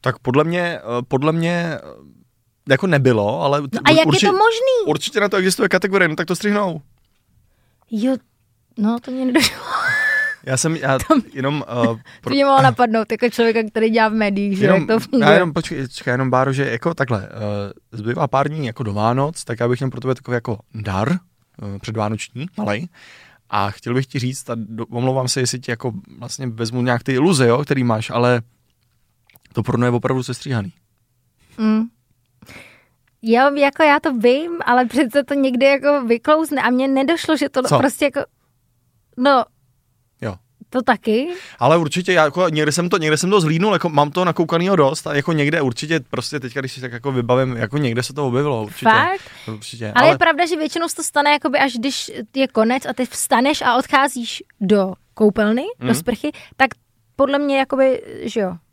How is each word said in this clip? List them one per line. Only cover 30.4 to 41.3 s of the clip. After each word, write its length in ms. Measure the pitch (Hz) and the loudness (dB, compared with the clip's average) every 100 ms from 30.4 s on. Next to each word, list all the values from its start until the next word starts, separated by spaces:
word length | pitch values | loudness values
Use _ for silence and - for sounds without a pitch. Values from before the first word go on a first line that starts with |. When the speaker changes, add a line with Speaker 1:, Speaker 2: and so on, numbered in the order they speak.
| 143 123 95 - _ _ _ _ _ _ _ - | -4 -4 -4 -12 _ _ _ _ _ _ _ -2
Speaker 2:
Mm. 240 | 220 220 226 _ _ _ _ _ - - - _ _ _ _ _ | 2 2 0 _ _ _ _ _ -20 -20 -20 _ _ _ _ _
Jo, 320 | 226 226 277 285 | 0 4 4 4
jako 260 | 277 - | 0 4
já 180 | 311 294 | 4 4
to 140 | 320 | 2
vím, 380 | 254 233 262 339 339 - | 2 4 4 0 -6 2
ale 200 | 247 247 | 2 2
přece 380 | 254 269 285 | 2 2 0
to 100 | 277 | 0
někde 320 | 285 269 247 269 | 0 2 4 4
jako 360 | 277 277 285 240 | 4 2 2 2
vyklouzne 560 | 233 - 311 320 285 | 0 4 2 2 0
a 80 | 233 | 2
mně 180 | 247 269 | 2 2
nedošlo, 480 | 269 277 339 - 311 | 2 2 0 0 0
že 120 | 277 | 0
to 140 | - | -2
Speaker 1:
Co? 160 | 262 139 | 2 2
Speaker 2:
prostě 260 | 277 - | 2 0
jako, 160 | 285 277 - _ _ _ _ _ _ _ _ - | -2 -2 -8 _ _ _ _ _ _ _ _ 0
no, 280 | 262 269 - _ _ _ _ _ _ _ | 2 4 2 _ _ _ _ _ _ _
Speaker 1:
Jo. 140 | 117 92 _ _ - | -8 -8 _ _ -6
Speaker 2:
to 120 | 247 | -4
taky. 460 | 247 220 - 220 302 | 0 0 2 0 -2